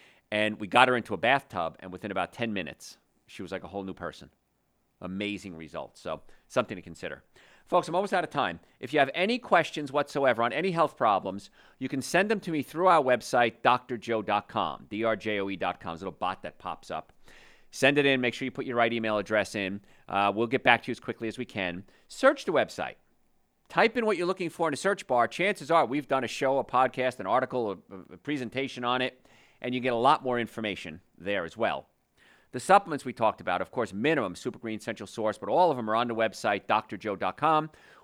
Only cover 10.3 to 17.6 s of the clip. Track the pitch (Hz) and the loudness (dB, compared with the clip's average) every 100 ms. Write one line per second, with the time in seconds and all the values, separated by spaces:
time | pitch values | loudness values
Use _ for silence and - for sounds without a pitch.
10.3 | 113 120 139 185 165 151 - 117 92 95 | 4 2 0 0 0 0 2 2 2 0
11.3 | 101 - _ - - 131 135 - 175 208 | -8 -12 _ -20 -10 -6 -6 0 2 2
12.3 | 214 180 156 - 156 185 165 127 120 - | 0 -2 -4 -4 2 6 6 6 2 2
13.3 | 127 117 - 131 123 - 117 117 110 98 | 2 2 2 2 2 0 -8 -2 -2 0
14.3 | 104 - 107 82 65 - 101 113 107 107 | -2 -2 -2 -2 -6 -10 -4 -2 -2 -2
15.3 | 101 98 92 92 - 90 82 95 - 90 | -2 -4 -4 -4 -4 -8 -8 -10 -4 -4
16.3 | 95 78 - 92 - - 78 - _ - | -4 -10 -12 -12 -10 -10 -10 -10 _ -20
17.3 | - - - | -20 -20 -20